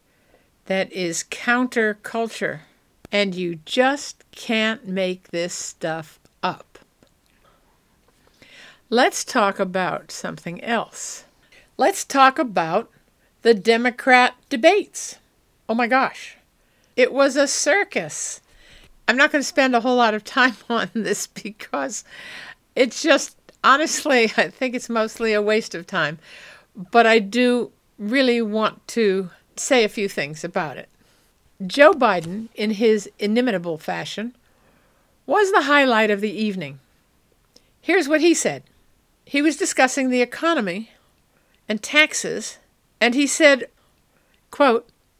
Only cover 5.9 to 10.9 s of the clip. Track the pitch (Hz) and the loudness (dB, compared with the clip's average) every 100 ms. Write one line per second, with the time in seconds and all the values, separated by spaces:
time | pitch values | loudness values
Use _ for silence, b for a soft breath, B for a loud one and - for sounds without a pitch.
5.9 | 160 156 _ _ _ 185 - - - _ | -8 -12 _ _ _ -8 -8 -14 -20 _
6.9 | _ _ _ _ _ _ _ _ _ _ | _ _ _ _ _ _ _ _ _ _
7.9 | _ _ _ b b b b b b - | _ _ _ b b b b b b -2
8.9 | 233 349 - - 254 202 196 190 185 175 | 2 2 0 -4 0 0 0 -4 -2 -2
9.9 | - - - 175 160 170 175 - 226 - | -4 -10 -12 -12 -12 -14 -12 -6 -6 -6